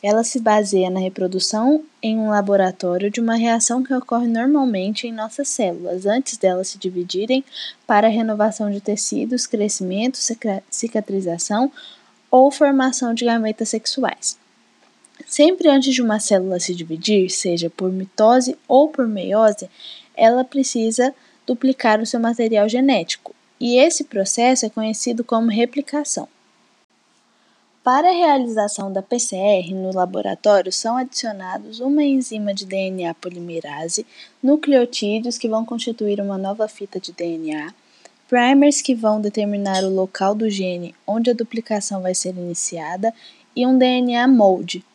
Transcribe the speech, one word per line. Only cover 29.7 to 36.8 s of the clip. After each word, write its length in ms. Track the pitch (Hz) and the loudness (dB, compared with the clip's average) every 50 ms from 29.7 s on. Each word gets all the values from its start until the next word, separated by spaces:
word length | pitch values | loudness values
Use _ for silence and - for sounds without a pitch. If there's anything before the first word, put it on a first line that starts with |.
| 190 | -6
no 220 | 190 185 185 190 | -6 -6 -4 -2
laboratório, 760 | 185 180 180 185 - - - - - _ 214 208 196 180 185 | -2 -2 -2 -2 -6 -4 -4 -6 -2 _ 4 4 4 4 0
são 260 | 185 - - 226 233 254 | -4 -6 -4 -2 -2 -2
adicionados 840 | 262 254 - - - 233 208 196 190 185 185 196 208 220 220 226 | -4 -6 -8 -8 -8 -8 -8 -10 -12 -10 -10 -12 -12 -14 -14 -6
uma 240 | 240 262 285 302 294 | -2 0 2 2 2
enzima 500 | 285 277 269 254 - 220 214 208 202 196 | 2 2 0 0 -2 -6 -6 -4 -4 -4
de 120 | 196 202 | -6 -6
D 100 | 190 190 | -6 -4
N 320 | 190 190 190 190 185 180 170 | -4 -4 -4 -4 -6 -6 -6
A 80 | 165 | -6
polimerase, 920 | _ - 180 175 175 175 175 170 165 160 147 147 143 160 170 170 - 226 _ _ - - - _ _ - | _ -10 -12 -12 -10 -12 -10 -10 -10 -10 -10 -12 -10 -8 -6 -6 -6 -6 _ _ -20 -20 -20 _ _ 2
nucleotídeos 960 | 262 285 302 311 294 285 254 240 240 240 - - 202 208 220 226 240 240 - | 2 2 2 2 4 4 4 4 2 -2 -6 -4 -2 -2 -2 -4 -6 -8 -6
que 100 | - 233 | -4 -2
vão 180 | 220 220 226 | -2 -2 -4
constituir 540 | 226 240 233 226 - 226 226 220 208 202 202 | -4 -6 -8 -6 -8 -6 -4 -4 -4 -2 -2
uma 180 | 202 202 196 190 | -4 -6 -4 -6
nova 300 | 190 190 202 220 220 214 | -4 -6 -4 -4 -4 -6
fita 320 | - - | -6 -12